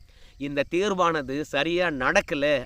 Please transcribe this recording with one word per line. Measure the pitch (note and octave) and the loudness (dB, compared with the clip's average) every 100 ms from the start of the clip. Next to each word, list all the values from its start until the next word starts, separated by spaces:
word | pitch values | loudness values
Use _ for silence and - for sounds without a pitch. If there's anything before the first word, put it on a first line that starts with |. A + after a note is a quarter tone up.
| - - - - | -20 -20 -20 -12
இந்த | C#3 C#3+ C#3 | -6 -4 -2
தேர்வானது | E3+ G#3 F#3 E3+ D#3+ B2+ C#3 | 0 0 2 2 0 -2 -6
சரியா | D3 C#3 D#3 F3 F3 | -4 -2 0 0 0
நடக்கல | C#3+ C3 F#3 - D3+ C#3+ C#3+ | 0 2 2 2 0 2 0